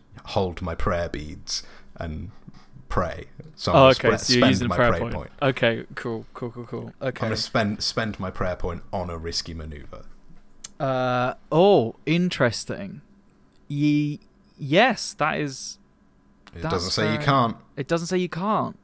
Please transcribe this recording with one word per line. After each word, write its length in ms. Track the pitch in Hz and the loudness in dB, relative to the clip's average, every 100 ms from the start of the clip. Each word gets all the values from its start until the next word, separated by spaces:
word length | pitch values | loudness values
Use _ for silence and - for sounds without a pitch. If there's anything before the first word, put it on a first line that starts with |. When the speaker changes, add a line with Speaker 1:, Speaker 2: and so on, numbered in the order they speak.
| - - - | -20 -18 -4
Speaker 1:
hold 360 | 104 92 82 | -2 0 -2
my 140 | 85 82 | -6 0
prayer 340 | 101 87 85 | 0 0 -2
beads 520 | 71 76 80 - - - - - - | -6 -10 -10 -8 -8 -8 -18 -18 -10
and 340 | 85 78 90 - - - - - - | -8 -8 -10 -14 -18 -20 -20 -18 -4
pray. 380 | 101 85 - - - - - | -2 -2 -4 -14 -16 -18 -6
So 180 | - | 4
I'm 40 | 135 | 8
Speaker 2:
Oh, 20 | |
Speaker 1:
gonna 80 | 131 | 8
Speaker 2:
okay, 180 | 127 120 | 8 4
Speaker 1:
spre-, 60 | 98 - | 2 2
Speaker 2:
so 80 | |
you're 60 | 123 | 4
Speaker 1:
spend 80 | 127 | 6
Speaker 2:
using 140 | 98 - | 4 2
the 40 | |
Speaker 1:
my 60 | - | 2
Speaker 2:
prayer 120 | 120 | 4
Speaker 1:
prayer 100 | 117 | 2
Speaker 2:
point. 120 | 117 | -2
Speaker 1:
point. 180 | 113 - - | -6 -8 -2
Speaker 2:
Okay, 440 | 135 127 117 113 - - | 0 2 2 0 -6 -8
cool, 300 | 120 113 - | -6 -6 -8
cool, 180 | - 120 | -10 -10
cool, 140 | 120 117 | -10 -10
cool. 280 | 117 110 - | -8 -10 -6
Okay. 240 | 131 - 113 | -4 -2 -2
Speaker 1:
I'm 40 | |
gonna 40 | 107 | -2
spend, 480 | - 120 104 104 | 0 0 0 0
spend 340 | - - 110 101 | -2 -2 -2 -4
my 140 | 92 | -6
prayer 240 | - 92 87 | -2 -2 -2
point 260 | 92 85 - | -4 -4 -6
on 160 | 98 87 | -4 -4
a 80 | 85 | -6
risky 360 | 82 - - | -4 -6 -6
maneuver. 520 | 82 80 73 - - - - - - - - - - | -8 -10 -12 -14 -14 -16 -18 -20 -20 -20 -18 -16 -6
Speaker 2:
Uh, 560 | 139 127 127 127 127 - - | -2 0 0 0 -2 -4 0
oh, 440 | 151 196 175 113 - - | 4 8 6 4 -2 -2
interesting. 960 | 170 180 - 123 - - - 98 143 - _ _ _ _ _ - | 0 2 2 2 0 -6 -8 -10 -14 -18 _ _ _ _ _ -8
Ye-, 500 | 143 147 147 147 147 - _ _ - | 0 2 4 0 -4 -12 _ _ -10
yes, 560 | 135 170 254 - - | 0 4 4 2 -4
that 240 | - 151 151 | -2 -2 0
is, 380 | 147 135 - - _ _ _ _ _ _ - | -4 -6 -12 -14 _ _ _ _ _ _ -20
Speaker 1:
It 100 | - | -8
Speaker 2:
that's 100 | - | -4
Speaker 1:
doesn't 160 | 92 90 | -2 -2
say 120 | - 110 | 0 0
you 60 | |
Speaker 2:
very 100 | 107 | 2
Speaker 1:
can't. 320 | 143 135 117 - - - | 4 4 4 0 -12 -8
Speaker 2:
It 100 | 143 | -2
doesn't 200 | 170 170 | -2 0
say 100 | 185 | 0
you 100 | 180 | 0
can't. 500 | 165 202 190 123 - | -2 -2 0 -2 -8